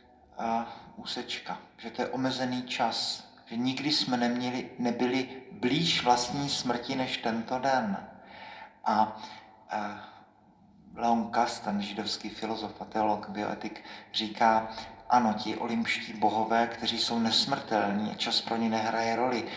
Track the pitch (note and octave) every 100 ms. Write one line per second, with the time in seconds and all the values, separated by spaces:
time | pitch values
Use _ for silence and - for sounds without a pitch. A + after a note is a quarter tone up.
0 | - - - - A2+ A2+ A#2 - - -
1 | - A#2+ - - - - - - A#2 -
2 | A#2 C3 C3 B2+ B2+ B2 B2 - A#2 -
3 | - - - - - A#2 B2+ C3 C#3+ -
4 | G#2 B2 A#2+ B2 B2 B2 - - B2 A2+
5 | B2 C3 B2+ - - - B2 D3+ E3+ -
6 | B2 A#2+ - C#3+ C#3+ - B2+ A#2 - C3+
7 | B2+ - A#2+ A2+ A2 B2+ C3+ C3 A2 G2
8 | - - - - - - - - - G#2+
9 | A2 - - - - - - G#2+ G#2 G2+
10 | - - - _ - _ - - - -
11 | A#2 A#2 A2 A#2 A#2+ - - G2+ G2+ -
12 | G2+ - G#2 - A2 A2 G#2+ - G#2 A2
13 | G#2+ G#2 G#2 G2+ G#2+ - A2 - - -
14 | - - G#2+ - A2+ A2 A2 - - -
15 | - B2 A#2 G2+ G#2+ - A#2 A#2 A2+ -
16 | - G#2+ G#2 G#2 A2 A#2 A#2 - A#2+ A#2
17 | - A#2 A2+ - - C3+ - G#2+ G2+ G2+
18 | G#2+ G2 B2 G#2+ - A2+ A2+ A2 A2 A2+
19 | A2+ A2+ B2+ A#2+ -